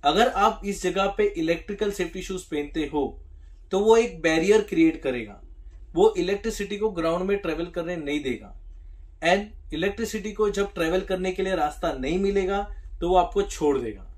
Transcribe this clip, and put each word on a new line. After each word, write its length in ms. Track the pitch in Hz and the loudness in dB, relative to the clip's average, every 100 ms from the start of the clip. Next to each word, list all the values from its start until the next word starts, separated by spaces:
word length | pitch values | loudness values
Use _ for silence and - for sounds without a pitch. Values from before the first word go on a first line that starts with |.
अगर 240 | 143 165 240 | 2 4 4
आप 340 | 180 214 220 | 4 2 2
इस 180 | 202 185 | -6 -4
जगह 240 | 180 180 196 | -2 0 -2
पे 180 | - | 2
इलेक्ट्रिकल 640 | 208 170 160 170 - 202 202 | 0 0 0 -2 -2 -4 -4
safety 320 | 202 175 185 | -2 -4 -4
shoes 200 | - 185 | -8 -8
पहनते 380 | - 151 147 165 | -6 -6 -4 -4
हो, 400 | 147 151 127 - - - - - - | -4 -2 -2 -6 -18 -20 -20 -20 -4
तो 100 | 190 | 0
वो 160 | 214 226 | 6 6
एक 240 | 233 175 | 6 0
barrier 420 | 160 160 175 214 | 2 2 6 4
create 400 | 208 175 160 151 | 4 4 4 4
करेगा, 400 | 143 123 107 101 - - - - - | -4 -4 -6 -14 -20 -18 -18 -18 -8
वो 220 | 160 214 208 | 4 4 4
electricity 600 | 175 196 226 214 202 202 | 0 0 -2 -6 -6 -2
को 140 | 214 | -4
ground 340 | 180 165 170 | -2 -2 0
में 140 | 190 202 | 0 -2
travel 280 | 175 156 170 | -2 -4 -6
करने 300 | 180 165 175 | -6 -6 -6
नहीं 260 | 147 147 | -4 -4
देगा 380 | 135 113 101 - - - - - - - | -4 -6 -8 -18 -18 -18 -18 -20 -20 -4
and 500 | 165 190 208 - - | 2 2 0 -12 -10
electricity 580 | 151 190 202 226 220 208 | -2 -2 -2 -4 -4 -8
को 180 | 208 214 | 0 0
जब 240 | 202 202 | 2 -2
travel 260 | - 165 185 | 0 0 0
करने 320 | 190 185 185 | 0 -2 -2
के 100 | 185 | -2
लिए 140 | 190 185 | -2 0
रास्ता 360 | 147 - 170 | 0 0 -4
नहीं 260 | 139 131 170 | -2 -2 0
मिलेगा, 560 | 196 196 185 196 208 - - - | 2 2 0 -2 -4 -8 -12 -6
तो 80 | 170 | 4
वो 80 | 185 | 4
आपको 260 | 175 202 | 4 2
छोड़ 360 | 196 - 151 135 | -2 0 2 2
देगा 300 | 117 95 - | -2 -8 -14